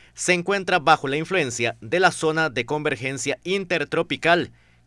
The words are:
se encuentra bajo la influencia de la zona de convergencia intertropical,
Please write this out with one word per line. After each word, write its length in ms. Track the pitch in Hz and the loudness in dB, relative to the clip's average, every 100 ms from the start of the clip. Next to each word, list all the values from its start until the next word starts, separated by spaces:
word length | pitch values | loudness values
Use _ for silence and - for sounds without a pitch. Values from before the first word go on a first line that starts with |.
| - | -20
se 180 | - - | -6 0
encuentra 460 | 180 175 196 185 180 | 0 0 -2 0 2
bajo 300 | 143 151 135 | 4 4 2
la 80 | 143 | -4
influencia 600 | 160 185 135 113 117 - | -2 -2 -2 -2 -4 -4
de 180 | 110 175 | -4 2
la 140 | 185 | 2
zona 380 | - 156 160 156 | 2 0 0 0
de 140 | 127 | -2
convergencia 760 | 117 151 151 127 131 135 139 131 | -4 -2 -2 -4 -6 -6 -6 -6
intertropical, 1080 | 170 196 185 170 139 160 170 131 156 175 117 - _ _ | -4 -4 -2 -4 -2 -2 -2 0 4 4 2 -10 _ _